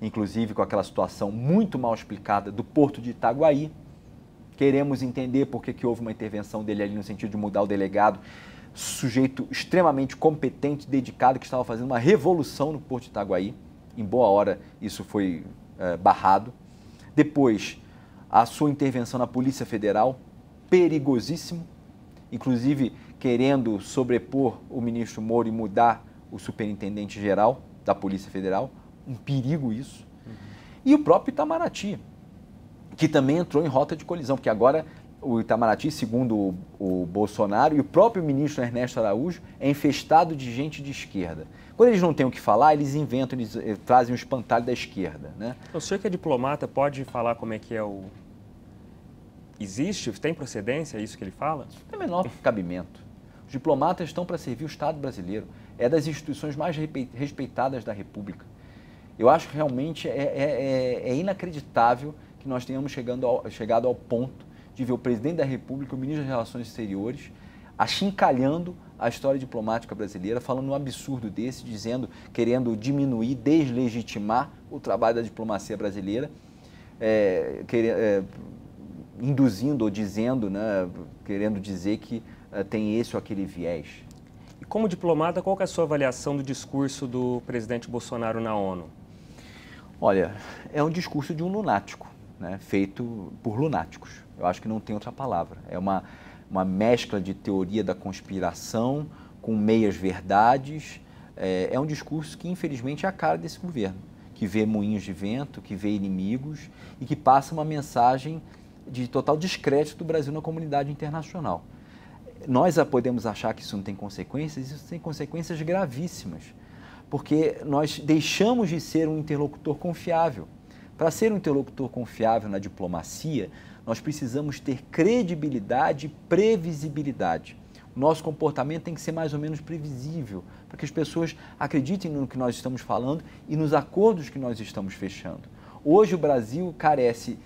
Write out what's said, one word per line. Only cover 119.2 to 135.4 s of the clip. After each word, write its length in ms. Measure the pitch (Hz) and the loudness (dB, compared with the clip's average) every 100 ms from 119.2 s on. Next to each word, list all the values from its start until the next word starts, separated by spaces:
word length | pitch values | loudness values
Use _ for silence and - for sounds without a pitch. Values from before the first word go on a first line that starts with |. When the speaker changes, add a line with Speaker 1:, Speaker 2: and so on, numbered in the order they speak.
| 151 143 143 - 156 147 | -2 -2 -2 -4 -6 -4
Speaker 1:
confiável. 720 | 175 165 - 165 165 110 76 - - - - - | -4 -6 -2 2 2 -2 -12 -18 -20 -20 -14 -2
Para 140 | 160 | 0
ser 200 | 156 220 | 2 2
um 60 | 208 | 2
interlocutor 520 | 160 139 131 - 127 | 2 0 0 -4 -6
confiável 600 | - 113 - 113 113 104 | -6 -8 0 2 2 0
na 100 | 98 | -6
diplomacia, 920 | 98 - 90 85 80 - 156 143 90 - - - - | -6 -8 -6 -6 -8 -8 -4 -4 -4 -10 -20 -12 -6
nós 160 | 113 | -6
precisamos 580 | 156 147 127 131 147 - | -4 -6 -4 -4 -4 -6
ter 240 | - 123 - | -6 -6 -4
credibilidade 1160 | - 180 240 185 160 151 127 101 123 165 147 151 | 2 4 4 2 -2 -2 -2 0 2 2 0 -6
e 20 | - - | -10 0
previsibilidade. 1300 | 170 220 220 165 151 156 143 143 110 90 80 - - - - - 123 | 4 6 4 0 -6 -6 -4 -4 -2 0 -2 -4 -20 -20 -20 -12 0
O 40 | |
nosso 240 | 147 156 | 2 2
comportamento 600 | 160 151 156 139 139 160 | 0 0 0 0 -2 -4
tem 100 | - | -8
que 80 | 156 | -8
ser 120 | - | -6
mais 200 | 165 156 | -4 -2
ou 60 | 147 | -2
menos 220 | 151 151 | -4 -6
previsível, 800 | - 165 151 127 139 165 113 95 - - - | -8 -8 -8 -8 -8 -8 -6 -8 -12 -18 -18
para 100 | - | -10
que 80 | 147 | -6
as 60 | |
pessoas 440 | - 151 165 165 - - - | -2 -2 0 -4 -6 -14 -6
acreditem 520 | 139 156 131 196 170 | -2 0 0 -2 -2
no 160 | 147 127 | -4 -4
que 100 | 127 | -2
nós 180 | 123 117 | -2 -2
estamos 260 | 127 127 | -4 -6
falando 420 | - 110 127 160 - - - | -2 -2 0 -2 -4 -16 -4
e 80 | 151 | 0
nos 180 | 156 | 4
acordos 560 | 147 139 - 220 180 135 | 2 2 4 4 4 -2
que 80 | 139 | -6
nós 220 | 123 110 | -6 -6
estamos 340 | 101 - 98 | -8 -8 -8
fechando. 500 | - 95 - 85 - | -6 -8 -8 -12 -12